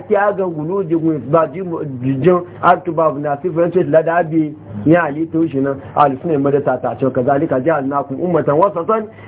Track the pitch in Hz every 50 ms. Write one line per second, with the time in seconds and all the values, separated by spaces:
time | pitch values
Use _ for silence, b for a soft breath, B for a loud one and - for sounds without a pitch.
0 | - - 208 196 202 208 196 180 190 180 165 151 151 160 190 202 190 156 170 165
1 | 156 160 156 143 113 131 151 165 160 147 - 190 190 175 165 156 156 147 131 123
2 | 123 135 135 131 135 180 180 175 175 B B B - 165 185 170 - 175 160 160
3 | 160 156 139 143 147 147 143 143 175 180 156 165 170 170 170 185 170 139 151 160
4 | 160 165 165 185 175 156 160 160 156 147 147 - - - - 104 104 147 165 175
5 | 160 147 143 151 165 160 160 160 165 160 135 135 135 139 139 135 B B B 143
6 | 147 143 131 131 - 170 156 139 139 143 143 139 139 143 127 123 - 123 117 -
7 | 135 131 131 135 123 139 139 143 165 160 139 131 127 165 160 147 131 139 143 143
8 | 135 139 135 131 170 180 165 151 139 151 143 156 190 202 - 170 165 208 220 220
9 | 214 - B B B